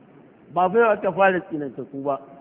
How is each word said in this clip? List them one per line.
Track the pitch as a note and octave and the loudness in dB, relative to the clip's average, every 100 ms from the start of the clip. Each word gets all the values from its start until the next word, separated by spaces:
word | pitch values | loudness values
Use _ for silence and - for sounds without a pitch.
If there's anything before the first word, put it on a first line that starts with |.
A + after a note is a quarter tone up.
| - - - _ - | -20 -20 -20 _ -8
Ba | E3 F#3 | -2 0
fa | A3 | 4
yau | A3+ | 2
aka | G#3 G3+ | 2 -2
fara | E3+ G3 F3+ | 2 2 2
tsinantaku | - D#3 C#3 A#2 A#2+ C#3 | -4 -8 -8 -10 -14 -8
ba. | C#3 C3+ - - | -6 -6 -8 -20